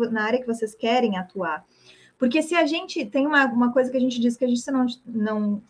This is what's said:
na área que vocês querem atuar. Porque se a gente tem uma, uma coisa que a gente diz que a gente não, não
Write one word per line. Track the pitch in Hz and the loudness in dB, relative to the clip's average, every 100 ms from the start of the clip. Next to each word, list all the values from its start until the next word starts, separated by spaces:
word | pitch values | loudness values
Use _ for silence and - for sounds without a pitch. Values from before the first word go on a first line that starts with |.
| 233 | -2
na | 226 | 0
área | 214 254 | 0 0
que | 254 | -2
vocês | 233 214 | -4 -6
querem | - 226 247 233 185 | -4 0 2 2 -2
atuar. | 185 202 170 156 - _ - - - _ | -6 -6 -6 -6 -10 _ -20 -20 -20 _
Porque | 247 311 | 0 0
se | 311 349 | 0 2
a | 302 | 2
gente | 330 381 339 220 | 0 -6 -6 -2
tem | 277 285 | 0 2
uma, | 294 269 | 4 2
uma | 233 240 | 2 2
coisa | 262 254 | 2 2
que | 262 | 0
a | |
gente | 254 240 | 0 2
diz | 240 233 | 0 0
que | 254 | 0
a | |
gente | 240 285 | 0 -2
não, | 269 247 240 - | 0 0 -4 -8
não | 226 208 214 208 208 | -4 -2 0 -2 -2